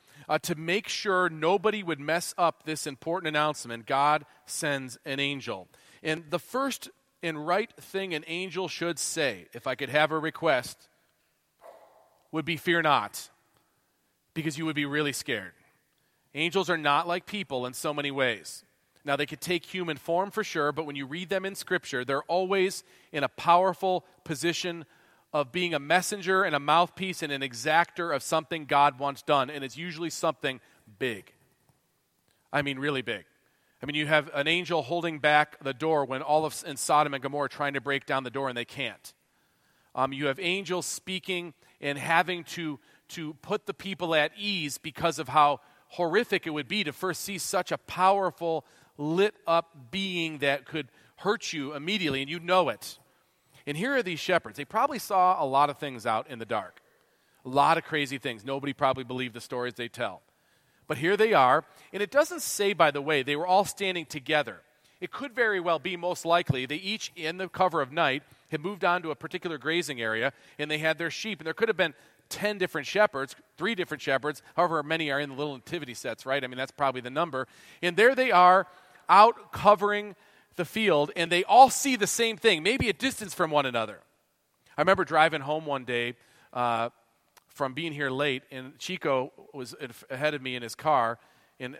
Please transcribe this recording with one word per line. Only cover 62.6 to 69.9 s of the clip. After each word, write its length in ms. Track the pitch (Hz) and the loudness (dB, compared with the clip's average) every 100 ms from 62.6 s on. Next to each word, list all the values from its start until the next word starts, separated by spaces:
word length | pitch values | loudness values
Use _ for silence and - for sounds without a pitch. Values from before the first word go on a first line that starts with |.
| 202 | 0
by 180 | 175 156 | 4 4
the 100 | 143 | 4
way, 220 | 143 147 | 0 0
they 140 | 131 147 | 0 -2
were 100 | 180 | 2
all 180 | 185 | 2
standing 420 | 175 - 190 180 156 | 2 -2 -4 -4 -6
together. 560 | 151 127 151 123 90 _ _ _ _ | -8 0 0 0 -6 _ _ _ _
It 120 | 180 | -12
could 200 | - 269 | -10 -6
very 280 | 233 226 190 | 0 0 0
well 180 | 170 160 | 0 0
be, 180 | 196 175 | -2 -4
most 280 | 175 170 | -4 -2
likely, 420 | 165 170 - 131 127 | 2 2 4 -2 -4
they 100 | 147 | -6
each, 360 | 95 214 - | -6 -6 -8
in 220 | 170 156 180 | -8 -8 -6
the 120 | 185 | -6
cover 320 | - 185 160 | 0 2 2
of 120 | 127 | -2
night, 300 | 156 151 135 - _ _ | 0 0 0 -6 _ _
had 100 | 151 | -8
moved 240 | 170 196 | -6 -2
on 160 | 185 175 | 0 0
to 100 | 160 | -2
a 40 | 143 | -8
particular 400 | 156 180 180 151 | -8 -8 -8 -6
grazing 440 | 151 170 143 | -2 -2 -2